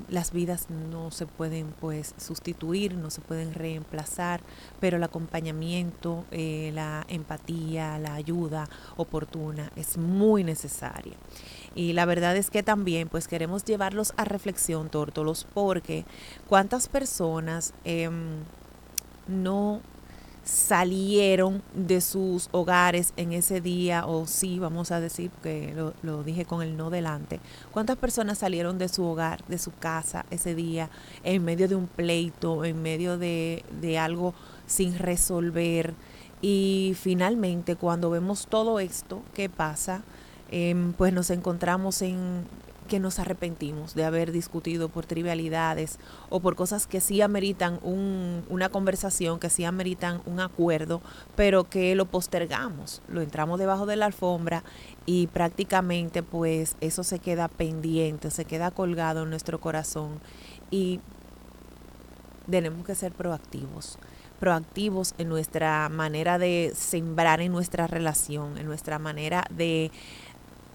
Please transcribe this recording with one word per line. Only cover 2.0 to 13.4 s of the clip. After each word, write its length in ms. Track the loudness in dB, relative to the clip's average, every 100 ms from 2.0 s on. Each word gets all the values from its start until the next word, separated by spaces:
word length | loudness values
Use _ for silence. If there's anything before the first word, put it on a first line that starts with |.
| -8 -10
sustituir, 800 | -10 -8 -8 -6 -2 0 0 -2
no 140 | -6
se 100 | -8
pueden 340 | -6 -6 -4
reemplazar, 840 | -6 -6 -6 -8 -8 -6 -4 -2 -2 -6 -18 -16 -2
pero 160 | 2 2
el 80 |
acompañamiento, 1200 | 0 -4 -4 -4 -4 -4 -2 -2 -2 -4 -4 -4 -6
eh, 400 | -4 -4 -4 -4
la 320 | -4 -4 -6 -6
empatía, 880 | -6 -6 -8 -6 -4 -2 -2 -2 -4
la 140 | -4
ayuda 560 | -4 -2 -2 -2 -2 -6 -10 -12 -6
oportuna 760 | -4 -4 -4 -6 -6 -6 -8 -8
es 220 | -6 -2
muy 480 | 2 6 8 8 4
necesaria. 680 | -2 -6 -6 -8 -8 -12 -14 -18 -18 -16 -16 -12 -4
Y 160 | 0
la 140 | 4 4
verdad 320 | 6 4 4
es 120 | 2
que 140 | 2
también, 460 | 4 2 2 0 0
pues, 180 | -4 -2
queremos 380 | -2